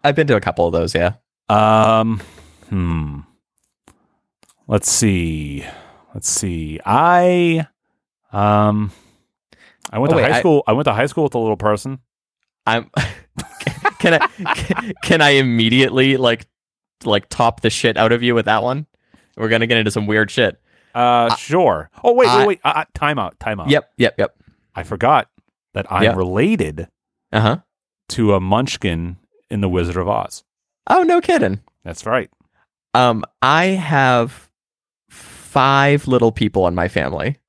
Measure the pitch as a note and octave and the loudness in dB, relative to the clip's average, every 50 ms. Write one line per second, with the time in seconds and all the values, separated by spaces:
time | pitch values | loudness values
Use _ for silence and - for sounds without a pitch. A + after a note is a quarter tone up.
0 | - D3 C#3+ D#3+ D#3 C#3+ B2 G#2 - G2 - - F2 E2+ E2+ E2+ E2+ - - D#2+ | 0 0 2 2 2 2 2 0 0 -2 -2 0 -2 0 0 -2 -2 0 -2 0
1 | E2+ F2 - _ _ _ _ _ _ - G#2 G#2+ G#2+ G#2+ A2 A2 G#2+ G#2+ A2+ A2 | -2 -2 -4 _ _ _ _ _ _ 0 2 2 4 4 4 4 4 4 2 2
2 | A2+ A2+ A2 G2 - - - - - - _ _ - - G#2 F#2+ F2 E2+ E2 D#2+ | 0 -2 -4 -6 -8 -16 -20 -20 -20 -20 _ _ -12 -8 -4 -4 -2 -2 -2 -4
3 | D2+ D2 C#2+ C#2+ D2+ _ _ _ _ _ _ _ _ _ _ _ _ - _ _ | -4 -6 -10 -14 -18 _ _ _ _ _ _ _ _ _ _ _ _ -20 _ _
4 | _ _ _ _ _ _ _ _ _ _ _ _ _ - G#2+ G#2 - - - - | _ _ _ _ _ _ _ _ _ _ _ _ _ -2 -2 -2 0 0 -2 0
5 | A#2+ G#2+ F#2+ F2+ E2+ E2 D#2+ D#2 D2 C#2+ C#2+ C#2 - - - - - - _ _ | 0 0 0 0 -2 -4 -6 -6 -8 -10 -10 -12 -12 -14 -18 -20 -20 -20 _ _
6 | _ _ - F2+ - - - - - F#2+ F2 D#2+ D#2+ D2+ D#2 - - F2+ G#2+ C3+ | _ _ -16 -10 -8 -6 -6 -4 -6 -6 -6 -6 -8 -10 -10 -10 -4 0 0 2
7 | D#3 F3 F3+ F3 F3+ F3+ F3+ F3+ F3 E3+ E3 D#3+ D3+ - _ _ _ _ _ _ | 2 4 4 4 4 2 2 2 2 0 0 -2 -4 -8 _ _ _ _ _ _
8 | _ _ _ _ _ _ - G2+ G2+ G#2 G#2 G#2 G#2 G#2 G#2 G#2+ G#2+ G2+ - - | _ _ _ _ _ _ -4 0 2 2 4 4 2 2 0 0 -4 -6 -10 -16
9 | _ _ _ _ _ _ _ _ _ _ _ _ - _ _ _ _ - - A2 | _ _ _ _ _ _ _ _ _ _ _ _ -20 _ _ _ _ -10 -4 -2
10 | C3 D3+ E3 D#3 B2 C3+ C3 B2 - F3+ D3+ C#3+ - - A2 C3 D3 C#3+ G#2 G#2+ | 0 2 2 2 2 2 2 2 2 4 2 2 2 2 0 0 0 0 0 0
11 | C3 C#3+ - E3+ D3+ C#3 - B2 A2+ A2 G#2+ F2+ G#2 G#2+ G#2+ G#2 - C3+ C3+ C3 | -2 -2 -2 -2 -2 -2 -2 -2 -2 -2 -2 0 0 0 0 0 -4 -10 -12 -12
12 | _ _ _ _ _ _ _ _ _ _ _ _ _ A2 A2+ A#2 - - - - | _ _ _ _ _ _ _ _ _ _ _ _ _ -2 -2 -2 -4 -4 -4 -4
13 | - - - - - _ _ - - - - - - - - - - G#4 - - | -4 -4 -8 -16 -20 _ _ -16 -16 -16 -18 -10 -8 -8 -8 -4 -6 -6 -4 0
14 | - F3+ E3 D#3 - F#4+ - - F#3 - D#4+ - - - F#3+ - A#3+ G#3+ - _ | 2 2 4 4 2 -2 -4 -8 -6 -6 -6 -6 -4 -6 -6 -6 -6 -10 -12 _
15 | - - F3+ D#3+ D3+ C#3+ C#3 C#3 C3+ B2+ A#2 A#2 A2+ A2+ A#2+ B2+ C3+ A#2+ - C3 | -2 0 2 2 4 4 4 4 2 2 0 0 2 2 4 2 2 2 2 0
16 | C3 C3+ C3+ B2+ B2+ A#2+ A#2 A2 - _ _ _ _ _ _ _ _ _ _ _ | 0 2 0 0 0 0 0 -2 -6 _ _ _ _ _ _ _ _ _ _ _
17 | - A2+ G#2 G2+ - _ - - A#2+ A#2 A#2 - - A2+ - - - A#2 A2+ - | -4 -2 -2 -2 -2 _ -2 0 0 0 0 0 -4 -2 -2 0 -2 0 2 2
18 | A2 A2 A#2+ A#2+ A#2+ A#2+ A#2+ A#2 G#2 G2+ A2 A2 A2 A#2+ C3 C#3+ D3+ _ _ _ | 2 2 2 2 2 0 0 0 0 0 0 0 0 -2 -4 -6 -8 _ _ _
19 | _ _ _ _ _ _ _ - A2+ A2 A2+ A2+ A2+ A#2 A#2+ A2+ A2 G#2+ - A2+ | _ _ _ _ _ _ _ -6 -2 0 0 0 0 0 0 0 0 0 -2 -2
20 | G#2 G#2 G#2+ G#2+ G#2+ G2+ - - A#2 F#2+ - _ _ _ _ _ _ _ _ A#2+ | -2 0 0 0 0 0 0 0 0 0 0 _ _ _ _ _ _ _ _ 0
21 | A#2+ B2 A#2+ A#2+ A#2+ A#2 A2+ - - - C#3+ F3+ F3+ B2+ F2+ D#2 D#2 - _ - | 2 2 4 2 2 0 -2 -4 -4 -2 0 2 2 2 0 -2 -6 -14 _ -2
22 | - - A#3+ B3 B3+ B2 B2 B2 - G#4 F3+ - - C#3+ C#3+ D3+ D#3 _ _ - | 0 2 4 4 4 4 4 4 2 2 0 -2 -2 -2 -2 -2 -6 _ _ -4
23 | D3+ D3 D3+ C3 G2 E2+ _ _ - A2+ G#2+ G2 D#2+ C3+ C#3+ C#3+ - _ _ - | -2 -2 -2 -2 -6 -6 _ _ -8 -6 -6 -6 0 0 0 0 0 _ _ 0
24 | A#2+ A2+ - - G#2 - _ _ _ _ _ _ _ _ _ - E2+ - G#2+ F2 | 0 0 2 -2 -4 -4 _ _ _ _ _ _ _ _ _ -14 -10 -10 -6 -2
25 | A2+ B2+ D3+ B2+ G#2 _ _ _ _ _ _ _ _ _ _ G2+ G2 - F#2 F#2 | 2 2 2 2 0 _ _ _ _ _ _ _ _ _ _ -10 -8 -4 0 2
26 | G#2 A2 G#2 F#2 F#2 F2+ F#2 G#2 C#3 G3+ A3+ F3 F#2 D2+ D2+ D#2 E2 _ _ _ | 2 2 2 0 -2 -2 0 0 0 0 0 -2 -2 -6 -6 -10 -14 _ _ _
27 | _ _ _ _ _ _ - A2 A2 G#2+ B2+ - _ _ _ _ _ _ _ _ | _ _ _ _ _ _ -2 0 2 2 0 -2 _ _ _ _ _ _ _ _
28 | _ - - - A2+ G#2 G2+ F#2+ F#2 F#2 G2+ A2+ C3 B2+ - - - F#2+ E2+ E2 | _ -12 -4 0 2 2 2 2 0 0 0 0 0 -4 -6 -6 -4 -4 -4 -4
29 | E2+ F2 F2+ _ _ _ _ _ _ _ G2+ G2+ G2 F#2 F2+ F2+ E2+ F2 E2+ F#2 | -6 -8 -12 _ _ _ _ _ _ _ -6 -4 -2 -2 0 -2 -2 -2 -4 -4
30 | F2+ F#2+ G#2+ G#1+ - - - - _ _ _ _ _ _ _ _ _ - - F#4 | -4 -2 -4 -4 -4 -8 -12 -18 _ _ _ _ _ _ _ _ _ 0 2 2
31 | F4+ D#4+ F4 F4 E4+ - F4 D#4 - - - G#2 _ _ _ _ _ F2 E2 - | 4 2 2 0 2 0 0 0 0 -2 -4 -6 _ _ _ _ _ -16 -16 -10
32 | - A2 A#2 B2+ F#2 - _ _ _ _ _ _ _ _ _ _ _ _ - A#2+ | -4 -2 -2 -2 -2 -6 _ _ _ _ _ _ _ _ _ _ _ _ 0 2
33 | B2+ B2 A2+ A2 - - _ _ - C3 D3 D#3+ F3 F#3+ F#3+ F#3 E3 D3 D3+ C#3 | 2 2 0 -2 -6 -10 _ _ 0 2 2 2 2 0 -2 -2 -2 -2 0 2
34 | C3+ B2+ B2 B2 A#2 B2 - - _ _ _ _ _ _ _ _ _ _ _ _ | 2 4 2 2 0 -2 -6 -18 _ _ _ _ _ _ _ _ _ _ _ _
35 | _ _ - - - - - - - - - C#3+ C3 C3+ C#3 C#3 C#3 C#3+ C#3+ C#3+ | _ _ -20 -20 -20 -20 -20 -20 -20 -4 0 2 2 4 4 4 4 4 2 2
36 | - C3 B2+ B2 A2+ A2+ A2 - A2 G2+ - G2 F#2 F2 F2 F2+ F2 F2+ - E2+ | 0 0 2 2 2 2 0 0 -4 -2 0 0 0 0 0 -2 -4 -2 -2 -4
37 | C#2 C2 E2+ D2+ C#2+ A#2 C#3+ _ _ | -4 -4 -6 -6 -6 -6 -6 _ _